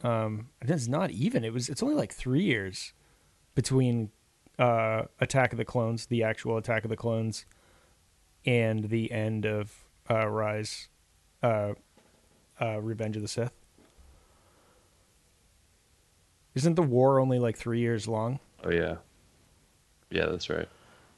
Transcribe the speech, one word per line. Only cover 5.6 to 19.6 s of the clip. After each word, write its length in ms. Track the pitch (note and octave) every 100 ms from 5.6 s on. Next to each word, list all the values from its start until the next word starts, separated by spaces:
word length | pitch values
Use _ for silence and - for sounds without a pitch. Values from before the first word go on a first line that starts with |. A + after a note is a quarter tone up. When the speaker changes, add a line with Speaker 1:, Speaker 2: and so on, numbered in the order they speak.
| A2+
Speaker 1:
Clones, 420 | B2 A2+ A2+ -
the 160 | A#2+
actual 340 | A2 A2 A#2+ A2+
Attack 260 | A2 A2
of 60 | A2
the 80 | A2
Clones, 480 | A#2 A2+ A2 - - - _ - _ _ _ _ _ _ -
and 400 | A#2+ A2+ A2 G#2+
the 260 | A#2 A2+
end 340 | A2+ A2 A2 G#2+
of, 400 | G#2+ G#2 - - _ -
uh, 180 | A2+ A2
Rise, 640 | G#2+ G#2+ G#2+ G#2+ - - _ _ _ _ _
uh, 340 | A#2+ A2 G#2 G#2 _ _ _ _ _ _ _ -
uh, 220 | A#2 G#2+
Revenge 340 | A2 A2 A2 G#2+
of 60 |
the 80 | G#2
Sith. 240 | - A#2 - _ _ - - - - _ _ _ _ _ _ _ _ _ _ _ _ _ _ _ _ _ _ _ _ _ _ _
Isn't 220 | C3 D#3 E3
the 80 |
war 360 | D3+ B2 C3 C3+
only, 180 | C3 B2+
like, 200 | A#2+ A2
three 220 | A#2+ A#2
years 280 | A#2 A2+ G2+
long? 320 | A2 A2+ C3+ - -
Speaker 2:
Oh, 80 | F2+
yeah. 260 | E2+ E2 E2+ - _ _ _ _ _